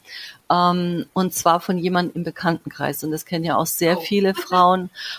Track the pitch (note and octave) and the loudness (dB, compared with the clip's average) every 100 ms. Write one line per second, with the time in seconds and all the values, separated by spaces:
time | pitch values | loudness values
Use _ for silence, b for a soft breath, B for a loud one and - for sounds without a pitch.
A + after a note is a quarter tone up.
0 | B B B B - F3 F3 F3+ F3 E3+ | B B B B 0 2 4 2 0 -4
1 | - - F#3 - F3 E3+ - F3+ F3 F3+ | -4 -2 -2 0 2 2 2 -2 0 0
2 | F3 - E3 - E3+ E3 - - C#3 C#3+ | -2 -4 -8 -4 -2 -2 -4 -6 -6 -4
3 | D#3 D#3 - E3+ E3 B2+ D#3+ - E3 F3 | -6 -6 -4 -4 0 0 0 0 2 2
4 | - G3+ G3 F#3+ - F#3 F3+ F#3 F3+ B | 0 2 2 0 0 4 6 4 -2 B
5 | B | B